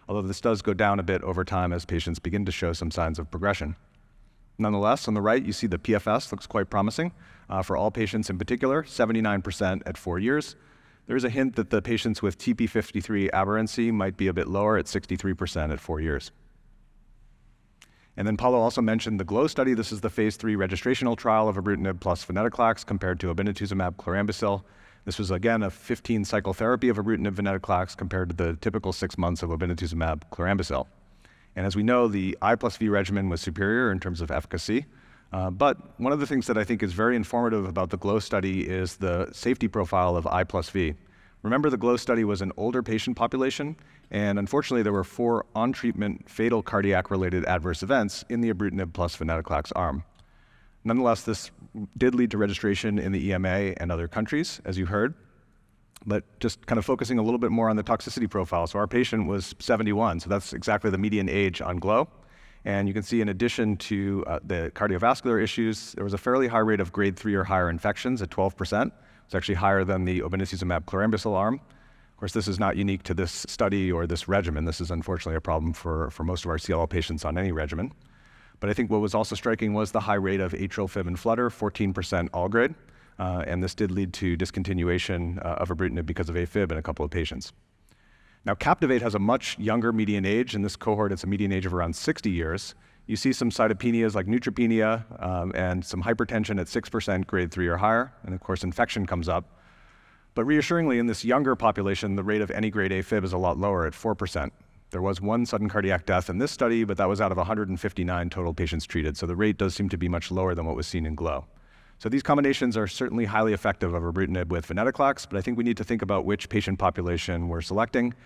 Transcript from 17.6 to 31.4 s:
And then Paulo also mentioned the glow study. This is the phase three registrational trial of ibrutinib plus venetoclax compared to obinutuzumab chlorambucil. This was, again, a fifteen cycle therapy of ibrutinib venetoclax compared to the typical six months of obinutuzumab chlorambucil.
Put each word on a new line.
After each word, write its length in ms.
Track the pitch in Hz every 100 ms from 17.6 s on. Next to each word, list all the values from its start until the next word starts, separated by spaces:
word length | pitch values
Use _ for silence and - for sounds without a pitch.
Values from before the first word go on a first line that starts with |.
| _ _ - _ _ -
And 120 | 104
then 80 | 104
Paulo 220 | 123 123
also 220 | 113 120
mentioned 380 | 113 113 113 104
the 60 |
glow 240 | 90 101 151
study. 260 | - 131
This 160 | 117 107
is 100 | 107
the 80 | 107
phase 280 | - 107 -
three 180 | 110
registrational 640 | 104 95 92 123 127 123 117
trial 320 | 120 110 110
of 80 | 98
ibrutinib 420 | 98 98 95 90
plus 260 | 98 87
venetoclax 600 | - 92 113 - 113 110 -
compared 320 | 101 92 87
to 160 | 90
obinutuzumab 640 | 85 101 95 104 95 90 87
chlorambucil. 640 | - 92 104 101 107 98 - - - -
This 140 | - -
was, 140 | 98
again, 320 | 92 113 113
a 60 | 101
fifteen 540 | - - 120 - 113
cycle 300 | 98 107 95
therapy 340 | 92 113 123 127
of 80 | 107
ibrutinib 360 | 104 107 101
venetoclax 640 | 95 101 98 - 90 92 -
compared 320 | 92 92 90
to 60 | 85
the 180 | 85 82
typical 320 | 110 101 95
six 260 | 90 92 -
months 240 | 87 87
of 80 | 87
obinutuzumab 720 | 80 87 85 85 82 82 78 -
chlorambucil. 560 | - 87 98 85 67 - - - - - _